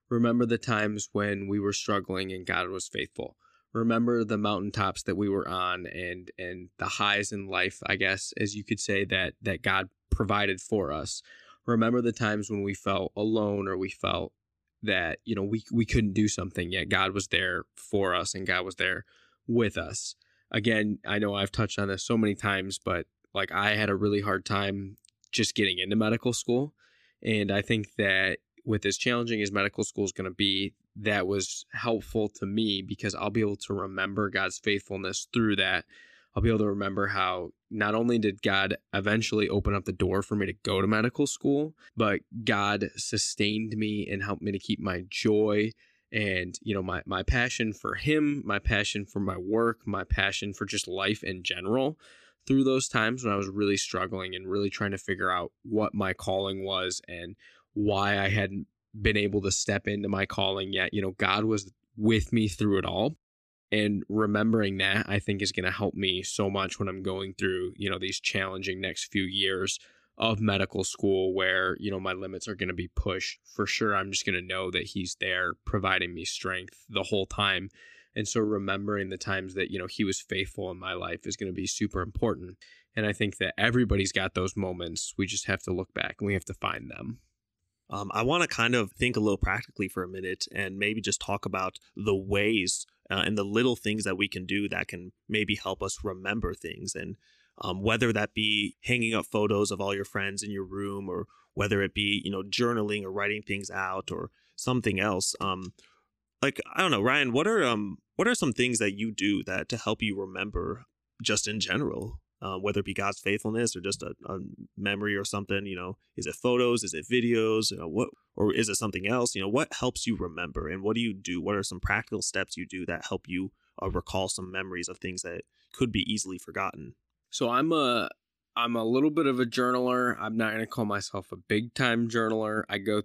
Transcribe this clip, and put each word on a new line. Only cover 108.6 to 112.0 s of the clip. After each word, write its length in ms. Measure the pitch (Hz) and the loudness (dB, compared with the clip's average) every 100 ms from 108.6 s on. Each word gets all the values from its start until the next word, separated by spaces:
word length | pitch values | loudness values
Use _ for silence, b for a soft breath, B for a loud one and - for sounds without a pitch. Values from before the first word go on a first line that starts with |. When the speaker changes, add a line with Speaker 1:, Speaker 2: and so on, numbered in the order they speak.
| 123 113 | 2 2
Speaker 2:
that 160 | 104 | 2
you 180 | 98 110 | 0 -4
do 320 | 104 98 98 | 0 2 2
that 240 | - 92 - | 0 -4 -4
to 80 | 117 | -4
help 260 | - 110 | -2 0
you 160 | 110 98 | 0 -2
remember 680 | 95 92 101 90 85 110 - _ _ - | -6 -6 -6 -4 -4 -6 -12 _ _ -8
just 240 | - 104 - | -2 0 0
in 140 | 107 | -2
general? 600 | - 117 143 - | -2 0 -2 -4